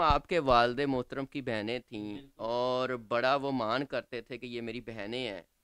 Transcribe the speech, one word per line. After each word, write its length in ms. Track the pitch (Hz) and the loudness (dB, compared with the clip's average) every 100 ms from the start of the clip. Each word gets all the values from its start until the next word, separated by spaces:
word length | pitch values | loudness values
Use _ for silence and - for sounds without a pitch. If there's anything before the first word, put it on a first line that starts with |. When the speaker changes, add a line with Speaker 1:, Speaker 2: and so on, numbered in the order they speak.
Speaker 1:
आपके 360 | 160 147 - 175 | 4 4 4 0
वालिद 420 | 135 120 120 123 143 | 6 6 6 4 0
मोहतरम 360 | 131 - 139 135 | 0 -2 -6 -6
की 160 | 143 | -6
बहनें 380 | 127 110 107 123 | -4 -4 -2 -6
थीं 340 | - 110 104 | -6 -8 -8
Speaker 2:
बिल्कुल। 320 | 104 139 - 113 | -8 -12 -8 -4
Speaker 1:
और 500 | 120 123 127 127 123 107 | 0 0 0 0 -4 -2
बड़ा 240 | 120 127 139 | 0 2 2
वो 140 | 139 | 2
मान 340 | 131 107 123 143 | 0 0 0 0
करते 360 | 127 - 120 | -4 -4 -10
थे 160 | - 120 | -8 -10
कि 80 | 127 | -8
ये 140 | 120 | -8
मेरी 200 | 117 120 | -6 -8
बहनें 380 | 113 113 101 123 | -10 -10 -6 -4
हैं, 260 | 120 92 - _ | -6 -8 -12 _